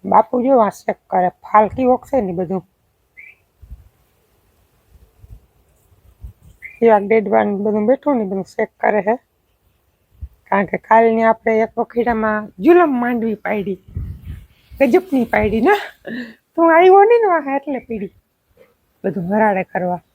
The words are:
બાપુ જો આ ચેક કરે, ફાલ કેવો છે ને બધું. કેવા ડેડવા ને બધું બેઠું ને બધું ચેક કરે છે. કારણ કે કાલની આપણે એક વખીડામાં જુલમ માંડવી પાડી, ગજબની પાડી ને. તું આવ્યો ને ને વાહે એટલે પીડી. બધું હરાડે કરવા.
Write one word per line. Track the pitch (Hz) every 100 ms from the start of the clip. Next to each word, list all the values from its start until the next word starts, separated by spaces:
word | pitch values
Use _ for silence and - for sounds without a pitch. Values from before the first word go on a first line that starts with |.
| 190
બાપુ | 190 - 247 247
જો | 262 208
આ | -
ચેક | - - _
કરે, | 190 180 _ -
ફાલ | 214 208 -
કેવો | 254 247 -
છે | 269 196
ને | 175
બધું. | 170 190 _ _ _ _ _ - - _ _ _ - - _ _ _ _ _ _ _ _ _ _ _ _ _ _ - - _ _ _ _ _ _ _ _ - _ - _ - -
કેવા | 226 208 196
ડેડવા | 220 196 220 208
ને | 196
બધું | 208 214 214
બેઠું | 269 294 254
ને | 202
બધું | 190 180
ચેક | - 220 _
કરે | - 214 185
છે. | 247 _ _ _ _ _ _ _ _ _ _ - _ _
કારણ | 202 196
કે | - -
કાલની | 226 226 226 226
આપણે | 226 226 220
એક | 220 -
વખીડામાં | 240 233 233 220 220 214 214 -
જુલમ | 226 349 330 254
માંડવી | 240 247 226 208
પાડી, | 180 208 202 185 - - - - - - - _ _ - 277
ગજબની | 349 359 269 233
પાડી | 214 214 226 269
ને. | 403 - _ - 240 233 - _
તું | - 330 320
આવ્યો | 370 392 415
ને | 480
ને | 427
વાહે | 339 277 277
એટલે | 277 262 -
પીડી. | 226 190 _ _ _ _ _ _ _ _ _
બધું | 196 190 175
હરાડે | 208 214 190 -
કરવા. | 190 180 180 _